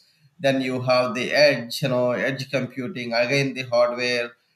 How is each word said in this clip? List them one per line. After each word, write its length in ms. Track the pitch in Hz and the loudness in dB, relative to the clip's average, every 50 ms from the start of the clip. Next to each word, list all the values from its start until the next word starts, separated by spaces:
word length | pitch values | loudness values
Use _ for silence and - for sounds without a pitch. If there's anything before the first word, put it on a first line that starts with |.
| _ _ _ _ _ _ _ _ | _ _ _ _ _ _ _ _
Then 220 | - 135 131 135 | 0 2 2 2
you 200 | 131 127 127 127 | 0 -2 -4 -2
have 320 | 123 127 127 127 123 123 107 | 0 2 2 2 2 2 -2
the 180 | 123 117 110 | -2 -2 0
edge, 500 | - 123 - 143 139 120 117 120 - - | 4 4 6 4 4 2 -4 -8 -8 -4
you 60 | 151 127 | -2 -2
know, 240 | 127 123 123 123 | 0 0 0 0
edge 380 | 120 98 113 131 139 135 131 - | 0 0 -2 -2 -2 -4 -8 -4
computing, 600 | - 131 120 120 - 131 123 113 92 127 120 120 | -4 -4 -4 -4 -8 -10 -10 -8 -8 -8 -8 -4
again, 420 | 117 117 - 127 139 139 139 135 120 | 0 0 0 2 2 0 0 -2 -4
the 80 | 127 123 | -8 -6
hardware 680 | 120 120 120 120 120 120 123 123 123 123 120 120 120 - _ _ _ _ | 0 2 4 4 2 2 -2 -2 0 0 -2 -2 -6 -10 _ _ _ _